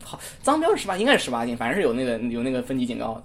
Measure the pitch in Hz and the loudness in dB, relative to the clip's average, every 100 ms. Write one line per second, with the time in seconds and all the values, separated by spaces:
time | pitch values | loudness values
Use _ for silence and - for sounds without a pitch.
0 | - - - - 240 311 330 415 196 185 | -14 -14 -14 -4 2 4 4 2 0 0
1 | 233 226 - 117 120 120 117 185 151 117 | 4 4 2 -2 -2 -2 -2 2 2 2
2 | 127 113 120 117 127 127 120 135 123 117 | 0 -2 -2 -2 -2 -2 -2 -2 -2 -2
3 | 113 113 | -4 -6